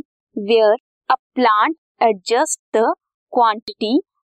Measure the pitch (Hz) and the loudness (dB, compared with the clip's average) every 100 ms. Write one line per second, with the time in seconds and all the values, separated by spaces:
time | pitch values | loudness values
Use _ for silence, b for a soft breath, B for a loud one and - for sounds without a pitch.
0 | - _ _ 233 202 226 214 240 _ _ | -4 _ _ -10 0 2 4 2 _ _
1 | - 269 _ 262 240 208 262 320 _ - | -4 -4 _ -2 0 0 -2 -4 _ -2
2 | 233 196 - 233 311 - _ 220 240 359 | -2 -2 -2 -2 -2 -6 _ -2 -2 -4
3 | _ _ _ 254 226 214 - - 220 294 | _ _ _ -2 0 -2 -10 -8 -2 -2
4 | - _ | -4 _